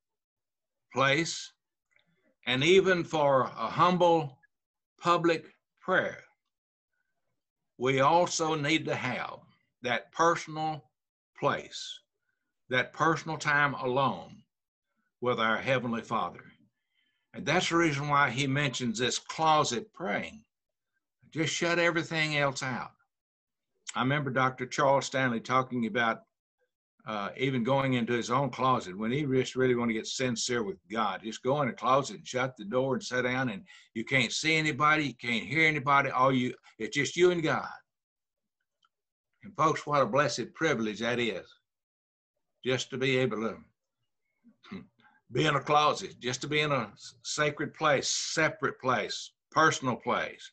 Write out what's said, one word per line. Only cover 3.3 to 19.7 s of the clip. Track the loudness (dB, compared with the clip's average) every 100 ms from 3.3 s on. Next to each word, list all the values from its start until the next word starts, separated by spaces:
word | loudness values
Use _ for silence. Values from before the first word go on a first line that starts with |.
| 4
a | 2 -2 -4
humble | 2 4 6 4 4 0 -10 _ _ _ _ _ _
public | 0 4 2 0 -4 _ _ _
prayer, | 0 0 0 -6 -16 _ _ _ _ _ _ _ _ _ _ _ _ _ _ -4
we | 0 2
also | 4 4 2 0 -2 -2
need | 0 0 0
to | -4
have | -4 -6 -8 -12 -20 _ _ _
that | -4 -4 -4
personal | 2 2 2 -4 -6 -6 -6 -12 _ _ _ _ -4
place, | -2 -2 -6 -12 -14 -14 _ _ _ _ _ _ -4
that | -2 -2
personal | 0 0 0 -4 -6
time | 0 2 2
alone | 0 -2 0 0 -2 -10 -20 _ _ _ _ _ _ _ _
with | -2 0
our | 2 0
Heavenly | 0 -2 -2 -6
Father. | -4 -4 -4 -8 -20 -20 _ _ _ _ _ _ _
And | -8 0
that's | 0 2
the | 2
reason | 2 0 2
why | 2 4
he | 2 0
mentions | 0 0 -2 -4 -2
this | -2 -2
closet | -6 0 4 4 2